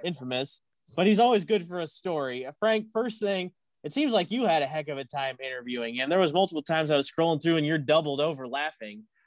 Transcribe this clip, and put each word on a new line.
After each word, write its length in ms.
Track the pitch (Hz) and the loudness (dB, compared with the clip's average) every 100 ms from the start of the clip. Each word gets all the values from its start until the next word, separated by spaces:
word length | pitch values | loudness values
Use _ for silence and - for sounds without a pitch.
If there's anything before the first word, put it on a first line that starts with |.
infamous, 580 | 175 147 127 127 139 - - _ - - | -6 -6 -4 -4 -4 -8 -16 _ -8 2
but 120 | 185 | 4
he's 100 | 208 | 6
always 260 | 240 226 | 6 4
good 220 | 160 214 170 | 2 -2 -2
for 140 | 180 | -6
a 60 | 160 | -8
story. 580 | - 185 160 135 123 127 | -8 -4 -2 -2 -4 -8
Uh, 60 | 151 | -2
Frank, 260 | 214 220 220 | 2 2 0
first 280 | 220 240 220 | -4 -2 -2
thing, 300 | 208 196 180 - _ _ | -2 -2 -4 -10 _ _
it 100 | 151 | -6
seems 200 | 269 294 | -2 2
like 180 | 220 170 | 2 0
you 160 | 233 226 | 0 2
had 160 | 160 | 2
a 40 | 135 | 2
heck 200 | 156 151 | -2 -4
of 120 | 139 | -8
a 60 | |
time 320 | 131 147 135 123 | -6 -6 -6 -6
interviewing 540 | 135 127 123 123 117 120 | -10 -10 -6 -4 -4 -2
him. 120 | 135 | 0
There 120 | 180 | 4
was 120 | 175 | 4
multiple 300 | 156 190 156 | 4 2 0
times 300 | 143 160 156 | -2 0 2
I 40 | 147 | 2
was 140 | 143 | 2
scrolling 320 | - 165 156 | 0 2 2
through 140 | 165 165 | 2 2
and 100 | 151 | 2
you're 100 | 160 | 0
doubled 440 | 135 151 151 139 | 2 2 2 0
over 260 | 151 143 131 | -2 -4 -6
laughing. 560 | 135 151 - 107 107 107 _ | -6 -6 -8 -14 -14 -20 _